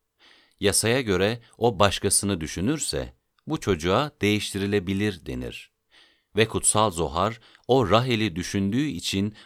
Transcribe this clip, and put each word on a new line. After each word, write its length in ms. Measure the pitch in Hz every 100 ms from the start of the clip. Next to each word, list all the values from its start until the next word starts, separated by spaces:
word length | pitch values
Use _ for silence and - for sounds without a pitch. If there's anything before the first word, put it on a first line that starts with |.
| _ _ _ _ _ -
Yasaya 420 | 98 90 110 127
göre 380 | 117 90 101 120 - -
o 220 | 117 92
başkasını 640 | 101 - 98 - 101 95
düşünürse, 720 | 80 - 101 156 - 69 64 - _ _ -
bu 120 | 156
çocuğa 520 | - 87 85 104 147 -
değiştirilebilir 1040 | 101 104 - 98 101 104 90 98 107 87 -
denir. 460 | - 62 - - _ _ _ _ _ _ 101
Ve 120 | 113
Kutsal 440 | 95 - 104 107
Zohar, 480 | 85 76 80 101 117 - _ -
o 220 | 131 101
Rahel'i 460 | 107 131 113 107 82
düşündüğü 500 | 87 101 98 120 151
için 500 | 85 - 98 104 -